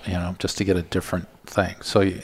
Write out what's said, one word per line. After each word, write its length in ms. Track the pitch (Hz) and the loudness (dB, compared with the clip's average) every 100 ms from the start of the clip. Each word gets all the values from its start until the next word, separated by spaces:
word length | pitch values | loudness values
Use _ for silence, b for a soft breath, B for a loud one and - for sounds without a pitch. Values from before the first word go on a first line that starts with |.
you 100 | - | -4
know, 200 | 90 87 92 | -2 -2 -4
just 200 | 95 - | -4 0
to 60 | |
get 120 | 101 90 | 2 2
a 60 | |
different 460 | 85 92 - 92 - - - | 2 -2 -2 -4 -6 -14 -4
thing. 300 | - 90 - | 0 0 -2
So 200 | - 107 | 0 4
y-, 200 | 98 92 | 4 2